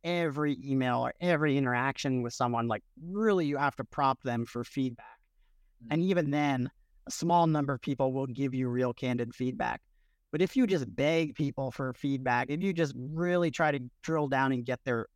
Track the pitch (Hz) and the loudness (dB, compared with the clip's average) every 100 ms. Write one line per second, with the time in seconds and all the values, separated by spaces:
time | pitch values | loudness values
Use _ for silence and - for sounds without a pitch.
0 | 165 175 165 139 151 131 139 135 127 123 | -2 0 0 0 -2 -2 0 0 2 0
1 | 123 - 175 160 151 139 131 123 135 135 | -2 -2 2 2 4 2 2 2 0 -2
2 | 143 127 120 - 123 120 117 107 - - | 0 0 -2 -2 0 0 0 -2 -6 -16
3 | 165 196 220 190 151 143 143 - 120 - | -8 0 2 2 2 0 0 -2 -8 0
4 | 139 135 135 120 117 120 120 - 131 120 | 2 2 -2 -2 -2 -6 -6 -2 -2 -4
5 | 110 - _ _ _ _ _ _ 117 156 | -16 -20 _ _ _ _ _ _ -4 0
6 | 180 180 151 147 147 131 123 - _ _ | 2 2 2 2 2 0 -2 -6 _ _
7 | - - 165 175 165 151 143 131 - 135 | -14 -4 2 4 4 4 0 -2 -4 0
8 | 131 131 135 120 139 127 127 123 123 117 | 0 0 -4 -2 -2 0 -2 0 0 -2
9 | 127 123 120 - 127 - 120 117 - _ | -2 -2 -2 -2 -4 -2 -4 -4 -10 _
10 | _ _ _ 151 185 262 240 180 123 95 | _ _ _ -2 0 2 2 2 0 0
11 | 143 165 156 117 139 131 135 - 131 123 | 2 2 0 0 -2 -2 -6 -4 -6 -4
12 | 143 135 131 120 131 151 196 170 151 123 | -2 -2 2 0 0 -2 -2 0 -2 -2
13 | 131 160 175 180 170 - 156 143 123 - | -8 -4 0 2 0 2 0 0 -6 -10
14 | - 160 147 135 135 131 120 123 - 117 | -4 0 0 2 2 0 -2 -6 -2 -2
15 | - | -2